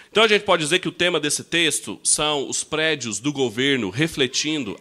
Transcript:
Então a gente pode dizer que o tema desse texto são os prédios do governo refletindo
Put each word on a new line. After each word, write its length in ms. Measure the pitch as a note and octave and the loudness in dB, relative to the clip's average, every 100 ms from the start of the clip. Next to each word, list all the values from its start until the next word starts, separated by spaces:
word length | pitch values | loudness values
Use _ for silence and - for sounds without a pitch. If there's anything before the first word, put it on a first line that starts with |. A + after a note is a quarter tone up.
| - | -4
Então 120 | G#3 | 2
a 40 | A3 | 4
gente 160 | G#3 | 4
pode 180 | G3+ F3 | 4 2
dizer 160 | D3 F3+ | 2 0
que 100 | E3+ | 0
o 40 | |
tema 280 | E3+ F3 E3 | 0 0 2
desse 240 | C#3+ - | 0 -4
texto 560 | B2 E3 D#3+ - - G2 | -2 0 0 0 -6 -6
são 440 | - - D3+ D3 A#2 | -2 0 0 -2 -2
os 160 | A#2+ | -6
prédios 560 | - D#3 D#3+ D3+ A#2 G2+ | -4 -2 0 -2 -4 -6
do 140 | C3+ | -4
governo 560 | C#3 B2+ G#2+ C3+ C3+ G2 | -2 -2 0 0 2 0
refletindo 880 | A2 D#3+ D#3 B2+ - D3 D#3 G#2+ E2+ | -2 -2 0 -2 0 -4 -4 -6 -8